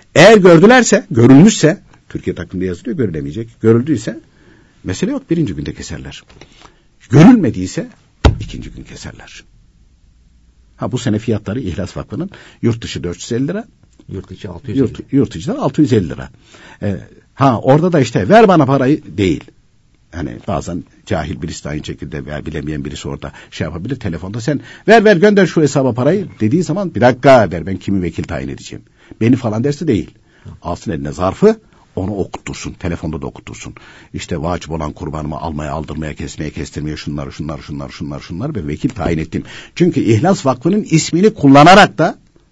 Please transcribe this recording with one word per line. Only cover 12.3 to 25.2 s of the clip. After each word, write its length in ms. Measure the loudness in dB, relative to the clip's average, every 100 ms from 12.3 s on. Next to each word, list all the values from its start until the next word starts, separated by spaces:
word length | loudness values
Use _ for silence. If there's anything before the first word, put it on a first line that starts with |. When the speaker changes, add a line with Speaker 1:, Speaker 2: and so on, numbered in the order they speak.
| -12 -20 _
Speaker 1:
yurt 200 | -2 -2
dışı 220 | -6 -10
dört 140 | -10 -10
yüz 140 | -8
elli 160 | -4 -4
lira. 180 | -6 -10 _ _ _ -14
Speaker 2:
Yurt 220 | -14 -14
içi 180 | -16 -16
altı 220 | -14 -6
yüz 60 | -2
elli. 100 | -2
Speaker 1:
Yurt, 260 | -2 -4
yurt 220 | -2 -2 -4
içi 120 | -8
de 60 |
altı 280 | -4 -4 0
yüz 120 | 2
elli 160 | 2 0
lira. 200 | -8 -14 _ _ -20 -20 -8
Ee, 160 | -6 -6 -12 -20 _
ha, 260 | 0 0 2
orada 320 | 2 4 4
da 80 | 2
işte, 300 | 0 -2 4
"Ver 180 | 6 6
bana 180 | 6 4
parayı." 520 | 2 2 0 -4 -2
değil. 260 | 0 -2 -6 _ _ _ _ _ _
Hani 260 | -12 -10 -10 -6
bazen 360 | -6 -6 -10 -12 _ -6
cahil 360 | -6 -4 -8
birisi 220 | -10 -10
de 60 | -10
aynı 160 | -10 -10
şekilde 400 | -12 -10 -12 -10
veya 200 | -10 -8
bilemeyen 400 | -10 -8 -8 -8
birisi 220 | -10 -10
orada 240 | -10 -12 -16 -20
şey 140 | -10 -8
yapabilir. 300 | -8 -8 -8
Telefonda 420 | -8 -8 -10 -8
sen, 200 | -6 -6 -8 -8 4
"Ver, 180 | 4 6
ver, 120 |
gönder 280 | 4